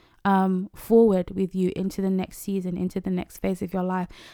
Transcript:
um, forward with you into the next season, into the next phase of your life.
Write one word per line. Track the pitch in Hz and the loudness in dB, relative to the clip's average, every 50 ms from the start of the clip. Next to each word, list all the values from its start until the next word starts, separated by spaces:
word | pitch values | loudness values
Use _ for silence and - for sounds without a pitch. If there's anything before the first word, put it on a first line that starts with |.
| _ _ _ _ - | _ _ _ _ 0
um, | 202 196 190 190 185 185 185 196 - - | 2 4 4 4 2 0 -2 -4 -6 -12
forward | - - - 226 226 233 220 190 185 175 - | -16 0 4 6 8 8 6 6 2 0 -2
with | 185 185 190 170 - | -4 -4 -4 -4 -2
you | 185 185 175 - | -2 -2 -2 -2
into | - 190 190 - - | -2 -4 -4 -4 -2
the | 190 190 | -2 0
next | 190 185 185 - - - | 0 -2 -2 -6 -10 -12
season, | - 202 196 190 180 180 175 | -8 -4 -4 -4 -4 -4 -4
into | 175 180 185 - 190 | -4 -4 -4 -4 -6
the | - 190 | -4 -4
next | 185 180 - - - | -4 -4 -4 -8 -10
phase | - - 190 185 - | -6 -4 -4 -4 -4
of | - 170 - | -6 -6 -4
your | 185 180 | -4 -4
life. | 185 185 185 180 - - - - - | -4 -4 -4 -6 -8 -10 -18 -20 -20